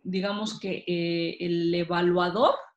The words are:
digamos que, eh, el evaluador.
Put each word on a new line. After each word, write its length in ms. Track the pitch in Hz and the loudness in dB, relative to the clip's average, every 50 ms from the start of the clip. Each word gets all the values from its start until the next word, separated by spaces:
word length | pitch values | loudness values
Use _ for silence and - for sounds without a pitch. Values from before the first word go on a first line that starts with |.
digamos 560 | _ 185 185 190 185 202 208 208 214 214 - - | _ -4 -4 -2 -2 -2 -2 -2 -4 -6 -6 -6
que, 260 | - 190 180 - - | -6 -6 -6 -6 -4
eh, 520 | - 175 170 170 170 170 170 170 165 - - | -4 -2 0 0 0 0 0 -2 -4 -4 -4
el 340 | 175 175 175 170 170 170 | -4 -2 0 2 2 2
evaluador. 840 | 170 175 170 165 175 175 175 175 175 180 175 175 170 214 269 339 587 - - - _ | 2 0 0 0 0 2 2 4 4 4 2 2 2 4 4 4 2 0 -6 -18 _